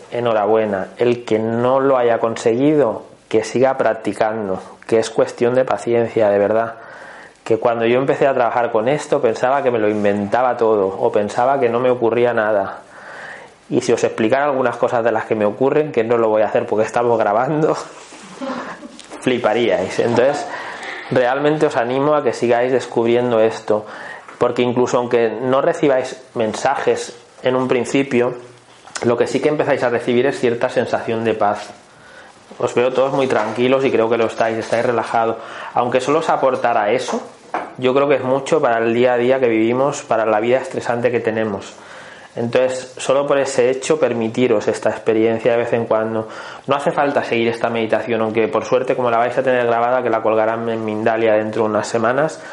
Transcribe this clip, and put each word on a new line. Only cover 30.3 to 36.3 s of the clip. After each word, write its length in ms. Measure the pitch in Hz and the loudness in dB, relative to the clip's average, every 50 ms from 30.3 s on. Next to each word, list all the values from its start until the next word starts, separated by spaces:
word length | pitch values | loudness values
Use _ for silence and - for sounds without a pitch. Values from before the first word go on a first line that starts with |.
| 123 - | 0 0
cierta 280 | - 120 117 117 127 127 | 0 0 0 0 -2 -2
sensación 540 | - 131 113 - - - - 120 113 113 117 | 0 -2 -2 0 -2 -4 -4 -4 -4 -2 -2
de 120 | 113 107 | -2 -2
paz. 360 | - 104 101 104 - - - - - - - - - - - - - - - - - - - - - | 0 0 -2 -2 -2 -8 -14 -18 -20 -20 -20 -20 -20 -20 -20 -20 -20 -20 -20 -20 -20 -20 -20 -10 -6
Os 160 | 120 117 - | -6 -2 0
veo 180 | 127 123 127 127 | 0 0 0 2
todos 200 | 123 131 139 139 | 0 0 0 0
muy 160 | 143 135 123 | 0 0 0
tranquilos 560 | - 113 107 113 110 120 123 127 135 135 135 | 0 0 0 -2 -2 0 2 2 2 2 2
y 80 | 127 - | 2 2
creo 180 | 110 113 110 | 2 2 2
que 60 | 120 | 2
lo 100 | 113 113 | 0 0
estáis, 320 | 110 - - 117 113 113 110 | 0 0 -2 -2 -2 -2 -4
estáis 260 | 107 - - 113 117 | -4 -4 -2 -2 0
relajados. 520 | 123 117 113 107 - - 117 117 113 110 - - - - - - - - | 0 0 0 -2 -2 0 0 0 0 -2 -4 -8 -14 -14 -14 -14 -6 -2
Aunque 260 | 123 120 120 117 127 | -2 -2 0 0 -2
solo 180 | - 143 143 160 | 0 2 0 0
os 80 | - | 2
aportara 600 | - | 0